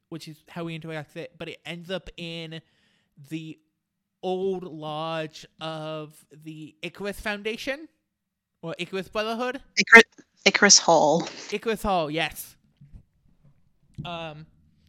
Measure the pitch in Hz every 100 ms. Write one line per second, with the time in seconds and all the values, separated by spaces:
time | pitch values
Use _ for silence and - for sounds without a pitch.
0 | _ 165 - 151 _ - 170 160 165 160
1 | 143 170 151 - 165 - - 170 170 185
2 | - - 170 165 165 160 - _ _ _
3 | _ - 139 160 160 - _ _ _ _
4 | _ _ 185 185 190 185 175 156 151 151
5 | 160 165 156 - - _ 160 160 156 156
6 | 151 156 _ 151 156 156 151 - 175 -
7 | 202 196 220 208 202 220 - 277 320 _
8 | _ _ _ _ _ _ 165 - 170 190
9 | 185 214 214 226 247 262 - - 202 233
10 | - - - _ - - 202 - - 165
11 | 151 160 - - - 202 233 214 214 185
12 | 151 151 156 - - - _ _ - -
13 | - _ _ _ - - _ _ _ -
14 | 175 170 165 151 156 _ _ _